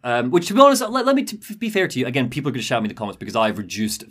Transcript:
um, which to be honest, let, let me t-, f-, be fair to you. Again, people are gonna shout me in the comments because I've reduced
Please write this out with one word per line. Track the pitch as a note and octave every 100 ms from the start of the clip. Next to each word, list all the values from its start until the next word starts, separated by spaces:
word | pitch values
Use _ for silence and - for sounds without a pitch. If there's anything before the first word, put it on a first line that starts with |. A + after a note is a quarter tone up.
um, | B2 A#2+ B2
which | E3+ F3
to |
be | G#3
honest, | C#4 C4 A3+
let, | B3+ B3
let | C#4
me |
t-, | - G#3+
f-, | - G#3+
be | A3+
fair | G3+ F3+
to | B2
you. | A#2+
Again, | C3 B2
people | D3 C3+
are |
gonna | A#2+
shout | G#2+ A#2
me | G#2+
in |
the |
comments | - G#2 G2
because | -
I've | A2+ A2 G2
reduced | F#2 G2 G#2+ G#2+ -